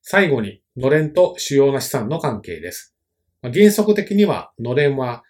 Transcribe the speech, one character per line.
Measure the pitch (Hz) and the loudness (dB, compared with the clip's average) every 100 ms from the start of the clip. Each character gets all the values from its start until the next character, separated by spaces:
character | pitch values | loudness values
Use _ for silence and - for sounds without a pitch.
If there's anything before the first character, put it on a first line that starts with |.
最 | - 190 180 | 0 0 0
後 | 131 | -2
に、 | 101 104 _ | -4 -12 _
の | - 131 | -4 0
れ | 156 | 0
ん | 151 | 0
と | 165 180 175 | 2 0 0
主 | - | -2
要 | 139 139 | 2 2
な | 135 | 0
資 | 131 | -4
産 | 131 110 | -6 -4
の | 165 | -4
関 | 143 107 | -6 -6
係 | - 80 | -10 -14
で | 87 | -12
す。 | - - _ _ _ _ _ | -14 -20 _ _ _ _ _
ま | 123 | -6
あ、 | |
原 | 135 208 | 4 6
則 | 208 208 | 6 0
的 | 208 196 | 0 0
に | 202 | 2
は、 | 202 127 - - | 2 0 -10 -12
の | 117 | -4
れ | 139 | 0
ん | 143 135 | 0 0
は | 127 117 | -6 -8